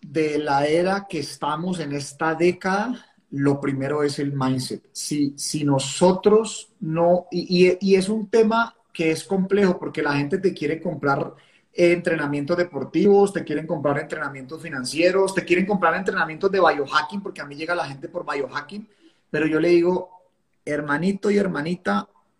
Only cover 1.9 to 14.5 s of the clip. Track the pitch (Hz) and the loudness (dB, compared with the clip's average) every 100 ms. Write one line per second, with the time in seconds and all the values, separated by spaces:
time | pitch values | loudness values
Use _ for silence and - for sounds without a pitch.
1.9 | 143 139 - 160 160 175 180 190 196 233 | -6 -8 -4 -2 2 2 2 -2 -2 -2
2.9 | 214 - _ _ 139 139 139 143 135 135 | -6 -12 _ _ -2 0 0 -2 -4 -2
3.9 | 151 147 143 143 139 131 131 123 104 - | -2 -2 -2 -4 -2 -2 -2 -4 -10 -12
4.9 | - - 147 143 - - 151 147 135 131 | -12 -6 -2 -2 -2 -6 -2 0 0 0
5.9 | - 180 185 208 214 220 - - _ 156 | 2 4 4 4 4 2 -6 -16 _ -4
6.9 | 160 170 180 - 180 - 180 180 180 196 | 2 4 2 0 -6 0 4 4 4 4
7.9 | 190 190 220 202 226 220 226 226 - _ | 2 2 -4 2 4 4 2 -2 -6 _
8.9 | - 160 156 - 190 185 196 196 175 156 | -4 -2 -2 -2 -2 0 4 4 2 -4
9.9 | 156 151 143 143 190 190 - 147 160 180 | -4 -2 0 0 0 0 0 -2 -4 -6
10.9 | 135 143 139 - - _ _ _ - 175 | -2 0 0 -2 -10 _ _ _ 2 4
11.9 | 170 170 160 147 143 143 175 175 139 131 | 4 0 -2 -2 -4 -2 -2 -2 -4 -4
12.9 | 160 196 196 196 175 - 151 160 160 147 | 2 6 6 4 0 -4 -6 -4 -2 -2
13.9 | 143 156 156 143 135 131 | -2 -4 -8 -8 -10 -14